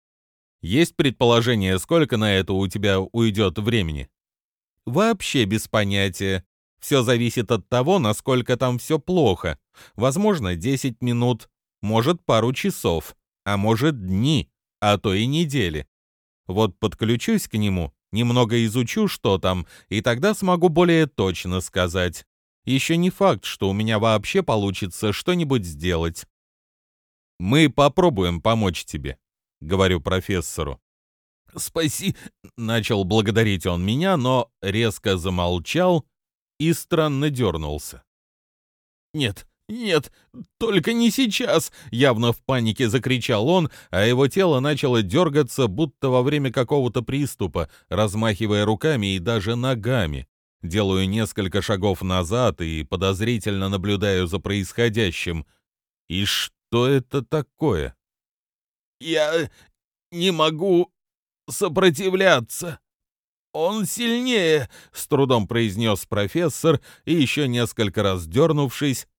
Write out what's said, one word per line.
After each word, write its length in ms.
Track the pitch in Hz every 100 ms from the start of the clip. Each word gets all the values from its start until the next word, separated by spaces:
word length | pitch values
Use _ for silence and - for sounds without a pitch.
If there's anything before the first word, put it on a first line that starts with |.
| _ _ _ _ _ _
Есть 320 | 85 123 170 -
предположение, 840 | 147 - 120 117 117 110 95 92
сколько 400 | - 165 147 113
на 160 | 107
это 200 | 95 95
у 140 | 95 98
тебя 320 | 104 101 95
уйдет 600 | 92 117 113 101 98 92
времени?» 500 | 104 113 82 73 65 _ _ _ _ _ _ _
«Вообще 600 | - 139 226 196 - 143 98
без 220 | 107 -
понятия. 760 | 110 101 98 98 - 98 92 - _ _ _
Все 240 | - 139
зависит 480 | 117 120 120 127 101
от 180 | 113 -
того, 300 | 123 139 190
насколько 580 | 107 104 - 127 120 120
там 220 | 127 120
все 180 | - 156
плохо. 640 | - 180 120 87 85 76 _ _ - -
Возможно, 600 | 127 151 214 175 95 -
десять 440 | 131 135 135 -
минут, 460 | 123 120 123 113 - _ _ -
может, 420 | 101 110 131 175 -
пару 260 | 113 117
часов, 640 | 131 202 - 101 80 - - _ _
а 140 | 98 101
может, 500 | 107 113 156 131 92
дни, 420 | 95 135 143 - _ _ -
а 180 | 104 104
то 160 | 107
и 140 | 95 120
недели. 600 | 156 160 135 87 76 - _ _ _ _ _ -
Вот 320 | 92 110 -
подключусь 680 | 107 - 110 120 - 220 -
к 60 |
нему — 400 | 110 104 92 76 _ -
Немного 540 | 104 120 120 113 120 113
изучу, 420 | 123 120 220 208
что 300 | - 117 95
там, 300 | 92 92 - - -
и 120 | 107
тогда 320 | 120 120 202
смогу 360 | 208 185 175 175
более 360 | 160 180 165 151
точно 560 | - 95 87 90 90
сказать. 640 | - 92 90 90 90 - - _ _ _ -
Еще 300 | 135 - 165
не 160 | 180
факт, 340 | - 190 113 -
что 240 | - 98
у 40 |
меня 260 | 98 110 107
вообще 440 | 113 107 - 190
получится 680 | 165 110 98 95 95 - 107
что-нибудь 520 | - - 180 147 131 85
сделать». 600 | 76 90 82 82 - - _ _ _ _ _ _ _ _ _ _ -
«Мы 300 | 92 147 151
попробуем 720 | - 139 185 175 98 90 85
помочь 440 | 110 113 98 82 -
тебе», — 320 | 78 69 - _ _ _ -
говорю 400 | 76 95 92 87
профессору. 800 | 87 92 - 92 - - 71 65 _ _ _ _ _ _ _ 165
«Спаси-», — 600 | - 165 156 - 190 - - _ - -
начал 460 | 113 113 107 104
благодарить 600 | 92 113 107 104 110 92 92
он 200 | 87 95
меня, 320 | 131 190 175
но 340 | 123 131 - -
резко 560 | 98 104 117 - 107 92
замолчал 880 | 90 90 87 90 - 160 180 165 - _ _ _ _ -
и 140 | 160
странно 560 | 165 - 165 156 135 151
дернулся. 760 | 127 104 80 76 76 - 62 _ _ _ _ _ _ _ _ _ _ _
«Нет, 340 | 151 120 - - _ -
нет, 460 | 233 220 156 - _ _ 247 - -
только 360 | 226 196 214
не 180 | 233 233
сейчас!» — 600 | - 247 190 240 160 - - -
явно 400 | 117 139 113 120
в 100 | -
панике 480 | - 131 113 104 120
закричал 600 | 123 123 127 - 107 127
он, 200 | 185 147 - -
а 140 | 90 110
его 220 | 123 143
тело 320 | 202 185 131
начало 420 | 143 143 139 120
дергаться, 680 | 92 135 165 143 135 - 117
будто 420 | 95 160 - 135
во 140 | 127
время 280 | 127 147 135
какого-то 500 | 131 120 143 123 127
приступа, 680 | 110 139 139 - 92 87 76 - -
размахивая 760 | 90 107 107 113 101 107 104 104
руками 500 | 107 156 135 98 95
и 40 |
даже 360 | 87 117 98 120
ногами. 720 | 131 120 117 127 82 69 - _ _ _ 87
Делаю 420 | 101 98 95 95
несколько 540 | 107 107 - 95 101
шагов 400 | - 98 101 92
назад 580 | 92 92 85 117 117 82
и 240 | 82 80
подозрительно 840 | 69 92 95 95 110 117 104 98 98
наблюдаю 560 | 98 101 101 101 92 90
за 140 | 90
происходящим. 1080 | 95 101 92 - 120 107 95 - 90 82 - _ _ _ _ _ -
И 180 | 90 101
что 600 | - - _ - 117 127
это 340 | 139 - 147
такое? 760 | 117 156 131 - 156 85 65 - _ _ _ _ _ _ _ _ _ -
«Я 500 | 160 160 151 165 139 _ _ _ _ _ _
не 200 | 170 185
могу 600 | 160 156 156 190 175 175 _ _ _ _ _ -
сопротивляться. 1300 | - 190 151 190 139 190 185 190 139 113 - 175 - _ _ _ _ _ _ _
Он 320 | 151 170 214 185
сильнее», — 840 | - 240 233 254 226 165 151 120 - -
с 140 | - -
трудом 400 | 143 131 120 90
произнес 600 | 117 110 95 113 98 -
профессор 760 | 101 101 165 170 - 165 139 - - -
и, 80 |
еще 320 | 170 127 147 135
несколько 560 | 120 117 - 104 110
раз 240 | 101 92 82
дернувшись, 800 | 101 160 151 135 - 147 123 -